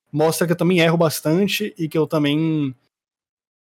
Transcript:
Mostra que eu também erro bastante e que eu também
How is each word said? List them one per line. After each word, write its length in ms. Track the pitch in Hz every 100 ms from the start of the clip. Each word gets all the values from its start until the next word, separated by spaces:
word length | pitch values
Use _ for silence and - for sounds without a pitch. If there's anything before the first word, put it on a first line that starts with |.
| _
Mostra 340 | 147 160 160 170
que 60 |
eu 40 | 170
também 220 | 170 185
erro 180 | 165 165
bastante 760 | 165 - 151 165 202 - 208 -
e 100 | 156
que 100 | 160
eu 80 | 151
também 720 | 160 147 147 160 156 143 127 _ _ _ _ _ _ _ _ _